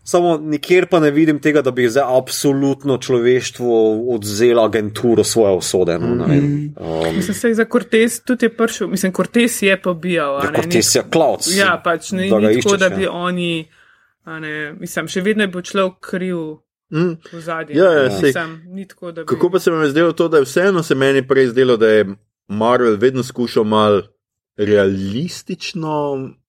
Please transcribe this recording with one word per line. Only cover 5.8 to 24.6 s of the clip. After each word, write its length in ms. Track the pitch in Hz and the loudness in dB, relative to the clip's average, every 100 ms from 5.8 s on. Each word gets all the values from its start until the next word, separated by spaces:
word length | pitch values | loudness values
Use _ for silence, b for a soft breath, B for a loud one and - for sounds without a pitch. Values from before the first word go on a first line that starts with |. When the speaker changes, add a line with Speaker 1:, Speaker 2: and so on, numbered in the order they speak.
| 87 85 | 2 0
Speaker 1:
no, 160 | 117 120 | -2 -2
ne 80 | - | 2
vem. 120 | 143 | 2
Speaker 2:
Mhm. 300 | 143 143 147 147 | 2 -2 -6 -10
Speaker 1:
Um, 380 | 165 160 165 165 | -6 -2 -2 -2
Speaker 3:
Mislim, 180 | 180 | -4
saj 200 | 196 240 | -2 -2
za 100 | 220 226 | 0 0
Cortez 540 | 240 - 220 233 - | -2 0 0 0 -2
tudi 240 | - 247 | -4 -2
je 60 | 226 | -2
prišel, 380 | - 226 - 180 | 0 -4 -4 -6
mislim, 240 | 185 190 | -2 -4
Cortez 460 | 185 175 233 233 - | -2 -2 0 0 0
je 160 | 196 190 | 0 0
pobijal, 600 | 190 170 175 170 143 139 | -2 -4 -4 -2 -2 -4
a 80 | |
Speaker 1:
Ja, 60 | 139 | -2
Speaker 3:
ne, 60 | 151 | -2
Speaker 1:
Cortez 300 | 160 175 - | 0 0 2
Speaker 3:
nek- 100 | 131 | 0
Speaker 1:
je 60 | - | 0
klavc, 420 | 165 147 98 - | 2 2 0 -2
Speaker 3:
Ja, 260 | 190 196 165 | 0 2 0
pač, 340 | 180 165 - | -2 -4 -4
ne, 120 | 185 | -4
Speaker 1:
da 140 | 190 214 | 0 2
ga 100 | 214 | 4
Speaker 3:
ni 60 | |
tako, 140 | 214 208 | 2 2
Speaker 1:
iščeš, 100 | 196 | 2
Speaker 3:
da 80 | 185 | 0
Speaker 1:
ja. 40 | |
Speaker 3:
bi 140 | 196 190 | 0 -4
oni, 640 | 170 175 180 175 165 160 b b b b b - | -4 -6 -4 -4 -4 -8 b b b b b -16
a 120 | 160 | -14
ne, 340 | 156 151 151 | -10 -10 -10
mislim, 320 | 175 170 - 160 | -12 -10 -8 -6
še 140 | 190 | -4
vedno 260 | 185 214 202 | -2 -2 -2
bo 140 | 180 | -4
človek 340 | - 196 185 180 | -6 -2 -2 -4
kriv 340 | - 190 185 175 156 156 _ _ _ | -10 -8 -6 -6 -8 -14 _ _ _
Speaker 4:
Mm. 240 | 156 175 165 - | -2 -2 -4 -14
Speaker 3:
v 120 | 170 | -16
zadnji. 360 | 160 165 151 147 | -10 -10 -4 2
Speaker 4:
Ja, 80 | 185 | 4
ja, 160 | 156 | 4
Speaker 1:
Ja. 80 | 131 | 2
Speaker 4:
sej. 120 | 98 | 2
Speaker 3:
Mislim, 380 | 139 135 160 160 170 | 0 0 -8 -12 -18
ni 180 | 190 | -16
tako, 280 | 190 - 180 | -16 -16 -16
da 80 | 170 | -14
bi 60 | 156 | -6
Speaker 4:
Kako 200 | - 175 | 0 0
pa 100 | 180 | 2
se 120 | 185 | 0
vam 120 | 165 | 0
je 60 | 151 | 0
zdelo 220 | 143 170 | 2 0
to, 140 | 165 170 | 2 2
da 100 | 160 | 2
je 60 | |
vseeno 380 | 131 175 190 185 | 2 0 0 0
se 120 | 160 | 0
meni 280 | 131 135 139 | 0 2 2
prej 240 | 131 135 131 | 2 2 2
zdelo, 280 | 117 127 117 | 2 2 4
da 100 | 110 | 4
je 180 | 107 98 98 _ _ _ | 4 2 -6 _ _ _
Marvel 460 | 101 113 123 120 104 | -4 0 2 2 2
vedno 260 | 123 131 | 2 0
skušal 420 | 123 - 120 - | -6 -4 -2 0
malo 380 | 107 107 107 101 - _ _ _ _ | 0 2 2 2 -2 _ _ _ _
realistično 1700 | - | -6